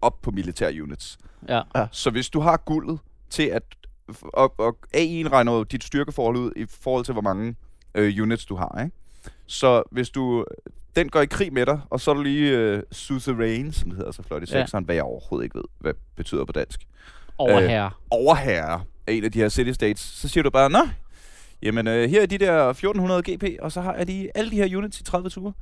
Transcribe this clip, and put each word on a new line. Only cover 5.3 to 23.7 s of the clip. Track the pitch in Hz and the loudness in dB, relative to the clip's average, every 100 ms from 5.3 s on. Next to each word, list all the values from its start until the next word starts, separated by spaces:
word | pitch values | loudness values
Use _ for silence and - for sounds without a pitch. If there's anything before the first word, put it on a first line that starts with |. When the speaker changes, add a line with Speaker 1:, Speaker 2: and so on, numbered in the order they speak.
Speaker 1:
regner | 135 120 | 4 4
jo | 117 | 2
dit | 107 127 | 0 -6
styrkeforhold | - 143 143 143 117 123 | -4 -2 -2 0 0 0
ud | 120 - | -2 -6
i | 107 - | -10 -8
forhold | - 127 123 | -4 -2 -2
til, | |
hvor | 117 | -2
mange, | 104 95 113 117 - - - - | -2 -2 -4 -10 -16 -20 -6 0
øh, | 104 101 | 2 2
units | 107 117 - | 0 -2 -4
du | 92 | -6
har, | 87 - | -6 -6
ikke? | 147 - - - - - - | -8 -10 -18 -20 -20 -20 -14
Så | - 135 120 - | 2 6 6 4
hvis | 117 123 | -2 -4
du... | 135 127 120 - - - - - - | -2 -2 -2 -2 -10 -18 -20 -6 -2
Den | 175 | 2
går | 156 | 2
i | 143 | 2
krig | - 196 | 2 0
med | 131 123 | 2 2
dig, | 147 - | 0 -2
og | 123 | -2
så | - | 0
er | 143 | 0
du | |
lige, | 143 143 147 127 | 2 2 2 4
øh, | 110 101 - | 2 0 -4
suzerain, | - - 135 139 120 113 113 147 | -12 -6 -4 -2 0 0 0 -2
som | 147 - | 0 -2
det | 90 | -2
hedder | - | -8
så | - | -10
flot | - 78 | -10 -8
i | 87 | -4
Speaker 2:
Ja. | 69 | -2
Speaker 1:
sekseren, | 127 104 85 | -2 -2 -2
hvad | 85 | -2
jeg | |
overhovedet | 65 62 - 65 60 | -2 -6 -6 -4 -4
ikke | 55 | -6
ved, | - - | -12 -8
hvad | 78 76 - - | -6 -6 -8 -12
betyder | - 76 62 | -6 -4 -4
på | |
dansk. | 76 67 - - - - - - - | -4 -6 -8 -12 -18 -20 -20 -12 0
Speaker 2:
Overherre. | 131 101 92 110 98 | 4 6 6 2 -2
Speaker 1:
Øh, | - - | -6 -2
overherre | 117 135 156 139 87 78 87 92 - - | 4 6 6 4 0 0 -4 -6 -10 -2
af | |
en | 113 | -2
af | 107 | 0
de | 110 | 2
her | 107 | 2
city | - 127 | 2 0
states. | 123 107 107 | 2 0 0
Så | - - 135 | -6 -8 -2
siger | 170 | 2
du | 143 | 4
bare, | 135 139 | 6 6
"Nå, | 190 302 - - - - - - - | 6 4 0 -12 -18 -20 -20 -20 -6
jamen, | 104 113 113 | -2 0 2
øh, | 117 117 | 2 4
her | 196 | 4
er | 196 | 4
de | 202 | 2
der | 190 165 135 | 4 4 4
fjorten | 127 190 214 | 2 0 0
hundrede | 180 180 175 180 | 0 0 -2 -4
G | |
P, | 196 - | -4 -6
og | 156 | -8